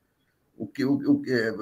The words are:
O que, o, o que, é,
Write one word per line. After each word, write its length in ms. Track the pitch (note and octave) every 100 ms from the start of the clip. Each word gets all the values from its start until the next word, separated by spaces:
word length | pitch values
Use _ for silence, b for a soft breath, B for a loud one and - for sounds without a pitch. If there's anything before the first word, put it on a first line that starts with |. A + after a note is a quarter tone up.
| _ _ _ _ _ -
O 100 | -
que, 180 | - C3+
o, 80 |
o 280 | C#3+ C#3+ C#3+
que, 100 | -
é, 240 | B2 A2 G#2